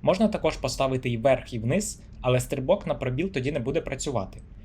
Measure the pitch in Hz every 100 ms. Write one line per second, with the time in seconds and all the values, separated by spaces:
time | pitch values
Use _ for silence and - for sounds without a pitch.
0 | 139 185 214 185 160 147 131 - 135 131
1 | 127 120 123 131 - 120 113 165 208 -
2 | - - 127 127 127 143 131 196 170 139
3 | 123 127 185 143 127 147 120 160 - 135
4 | - 123 95 - - -